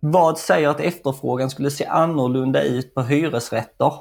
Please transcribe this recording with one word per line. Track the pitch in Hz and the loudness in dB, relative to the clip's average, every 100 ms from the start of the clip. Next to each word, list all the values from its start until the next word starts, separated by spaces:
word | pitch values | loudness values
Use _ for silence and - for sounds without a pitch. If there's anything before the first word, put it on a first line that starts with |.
Vad | 151 175 165 160 | 2 4 4 2
säger | - 180 151 | 0 2 2
att | 147 | 0
efterfrågan | 156 175 143 135 131 123 131 | -2 -2 -6 -4 -4 -2 -2
skulle | 139 143 | -2 -4
se | 143 - | -2 -2
annorlunda | 160 165 160 127 127 131 135 | 2 2 2 0 0 0 0
ut | 143 123 131 | 0 -2 -4
på | - | -6
hyresrätter? | 123 147 160 123 117 113 113 _ 117 - | 0 0 0 -2 -4 -6 -6 _ -2 -2